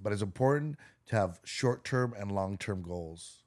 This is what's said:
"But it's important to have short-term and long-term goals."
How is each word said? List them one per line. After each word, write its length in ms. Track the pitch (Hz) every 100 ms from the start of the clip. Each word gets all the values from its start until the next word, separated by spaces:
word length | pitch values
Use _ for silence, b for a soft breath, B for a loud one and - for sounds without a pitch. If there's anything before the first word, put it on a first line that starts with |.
"But 120 | 101
it's 80 | 104
important 560 | 98 - 131 147 151 147 b b -
to 80 | 113
have 240 | 95 85
short-term 680 | - - 127 123 - 127 123 110
and 140 | 98
long-term 500 | 98 95 98 - 95
goals." 540 | 87 87 82 82 - -